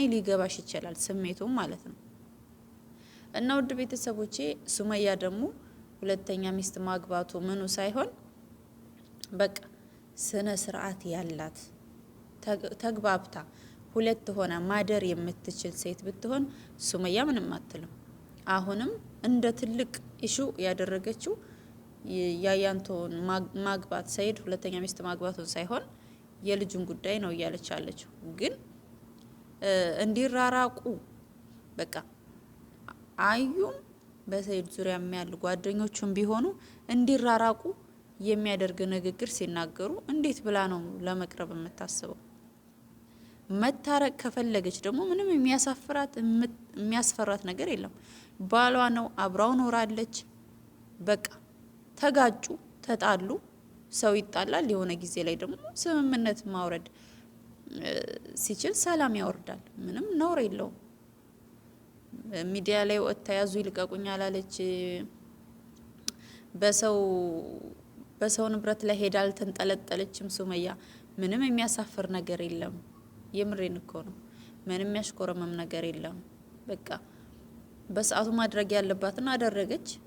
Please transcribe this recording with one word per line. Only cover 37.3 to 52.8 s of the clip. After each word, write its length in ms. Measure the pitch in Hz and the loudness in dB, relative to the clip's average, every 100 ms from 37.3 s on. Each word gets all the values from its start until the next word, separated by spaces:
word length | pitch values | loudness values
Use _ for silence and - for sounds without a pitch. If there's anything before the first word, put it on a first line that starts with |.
| 226 226 220 349 - - - - - | 6 6 4 -2 -8 -12 -20 -20 -6
የሚያደርግ 580 | 208 214 208 196 185 185 190 | 2 2 2 2 2 2 0
ንግግር 440 | 185 180 185 - | 0 0 -2 -4
ሲናገሩ 600 | - 175 170 165 - 196 392 - | -2 -2 -2 -4 -4 -4 -4 -2
እንዴት 300 | 302 294 269 | 2 2 0
ብላ 160 | 214 202 190 | 0 2 2
ነው 140 | 180 170 190 | 0 -4 -6
ለመቅረብ 500 | 180 185 180 - 165 | -2 -2 -4 -6 -6
የምታስበው? 640 | 165 165 - 185 - 240 - - - - - - - - - - - - - - | -6 -8 -10 -6 -6 -6 -12 -16 -20 -20 -20 -20 -20 -20 -20 -20 -20 -20 -20 -6
መታረቅ 640 | 196 240 285 294 285 269 277 | 0 2 0 2 4 4 0
ከፈለገች 640 | 247 240 240 202 180 - | -4 -2 0 2 0 -2
ደግሞ 200 | 196 269 381 | -2 0 2
ምንም 220 | 370 392 | 2 4
የሚያሳፍራት፣ 840 | 311 254 262 277 262 - 285 277 - | 4 6 4 2 0 -2 -2 -2 0
የምት-፣ 400 | 226 226 240 - - - | 4 4 2 -2 -14 -6
የሚያስፈራት 680 | 214 226 233 - 208 202 | 0 2 2 2 0 0
ነገር 240 | 185 185 349 | -2 -2 -2
የለም። 240 | 202 190 - - - - - | -2 -4 -12 -20 -20 -20 -10
ባሏ 360 | 185 226 247 254 247 | 2 6 6 6 4
ነው፣ 160 | 233 226 - | 4 -2 -2
አብራው 340 | 196 190 220 | 0 4 6
ኖራለች። 640 | 254 240 233 220 220 226 - - - - - - - - - | 6 4 4 2 -2 -4 -6 -10 -20 -20 -20 -20 -20 -20 -6
በቃ 260 | 180 208 - - - - - - - - | 2 2 0 -12 -20 -20 -20 -20 -20 2
ተጋጩ፣ 460 | 285 277 247 - - 320 - - | 6 8 6 4 -8 -10 -10 -16